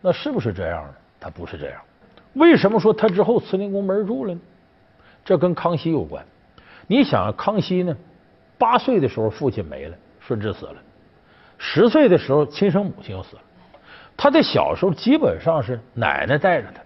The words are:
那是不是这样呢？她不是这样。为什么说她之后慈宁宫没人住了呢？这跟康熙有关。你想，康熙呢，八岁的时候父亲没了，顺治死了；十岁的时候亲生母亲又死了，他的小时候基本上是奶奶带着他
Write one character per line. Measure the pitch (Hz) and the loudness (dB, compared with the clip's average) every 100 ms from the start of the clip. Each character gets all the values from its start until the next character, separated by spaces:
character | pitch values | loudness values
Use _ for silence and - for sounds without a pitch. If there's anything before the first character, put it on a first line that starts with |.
那 | 185 | 0
是 | 165 294 | -2 -2
不 | 254 | -4
是 | 110 | -4
这 | 92 85 | -4 -6
样 | 85 | -8
呢？ | 71 69 _ _ | -12 -20 _ _
她 | - | -18
不 | - 82 | -14 -14
是 | 80 | -12
这 | 71 | -12
样。 | - - _ _ - _ | -14 -20 _ _ -20 _
为 | 262 330 294 | 4 6 6
什 | 196 | 4
么 | 220 | 4
说 | 196 | 2
她 | 214 214 | 2 0
之 | 180 | 2
后 | 196 233 | 2 0
慈 | - 190 | 0 -6
宁 | 202 | -4
宫 | 196 | -4
没 | 196 | -2
人 | 196 | -2
住 | 202 254 | -2 -4
了 | 233 | -6
呢？ | 170 - _ _ _ _ _ _ _ | -10 -14 _ _ _ _ _ _ _
这 | - 185 | 0 2
跟 | 180 | 2
康 | 170 170 170 | 0 -2 -2
熙 | 160 | 0
有 | 156 | -2
关。 | 80 - - _ _ - - - - | -2 -10 -16 _ _ -20 -20 -20 0
你 | 220 | 2
想， | 269 107 95 104 | 4 2 0 -2
康 | - 214 | -2 -2
熙 | - 180 | -2 -2
呢， | 180 139 - _ _ _ _ _ | -2 -6 -12 _ _ _ _ _
八 | - 240 | 2 2
岁 | - 233 | 2 0
的 | 131 | 0
时 | - | 0
候 | 110 | -4
父 | - 143 | -2 -4
亲 | 107 | -4
没 | 82 67 71 | -10 -12 -14
了， | 85 _ _ | -18 _ _
顺 | - 117 | -8 -6
治 | 107 | -6
死 | 95 - | -8 -14
了； | - _ _ _ _ _ _ _ _ | -18 _ _ _ _ _ _ _ _
十 | - 147 226 | -4 2 4
岁 | 311 269 | 6 6
的 | 175 | 4
时 | - | 4
候 | 143 | 0
亲 | 147 - 196 | 0 0 0
生 | 180 | 0
母 | 202 - | -4 -10
亲 | - | -12
又 | 95 | -14
死 | 92 - | -14 -20
了， | _ _ _ - - - - - | _ _ _ -20 -20 -20 -20 0
他 | 285 | 2
的 | 311 | 4
小 | - 113 71 | 2 0 -2
时 | 80 | 0
候 | 180 | -2
基 | 170 226 302 | -2 0 2
本 | 285 82 | 2 -2
上 | 160 160 | -2 -2
是 | 107 120 - | -4 -8 -10
奶 | - 98 69 76 | -4 -2 -2 -2
奶 | 139 | 0
带 | 190 165 | 2 0
着 | 101 | -4
他 | - | -18